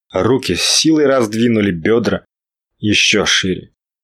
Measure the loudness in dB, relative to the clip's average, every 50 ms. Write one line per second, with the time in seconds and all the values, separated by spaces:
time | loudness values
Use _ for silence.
0 | _ _ -4 -2 0 2 0 0 0 -2 -4 -2 -2 -2 0 0 2 2 2 2
1 | 2 2 2 2 0 -2 -2 -2 0 0 2 2 0 0 -2 -2 -2 0 0 0
2 | 0 0 -4 -4 -6 _ _ _ _ _ _ _ _ _ _ -6 -4 -2 0 0
3 | 2 2 2 0 0 0 0 -2 -2 -2 -4 -6 -8 -16 _ _ _ _ _ _